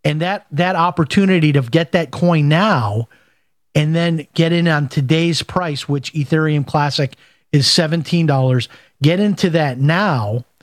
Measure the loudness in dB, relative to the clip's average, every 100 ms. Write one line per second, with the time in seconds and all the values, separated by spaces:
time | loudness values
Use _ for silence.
0 | -2 -4 -4 -6 _ -2 -2 0 0 0
1 | 0 2 2 4 4 2 2 -2 0 -2
2 | -4 -2 0 2 2 2 2 0 -2 -4
3 | -6 _ _ _ _ _ _ -2 0 0
4 | -2 -4 -6 -2 0 2 2 0 0 -2
5 | 0 2 2 -2 -4 -4 -4 -8 -4 -6
6 | -4 -6 -2 0 0 -2 -2 -2 -2 -2
7 | -4 -8 _ _ _ 0 2 0 0 -2
8 | -2 0 2 2 2 0 -2 -14 _ _
9 | 0 2 0 0 0 0 -2 0 0 2
10 | 0 0 -2 -6 -8 _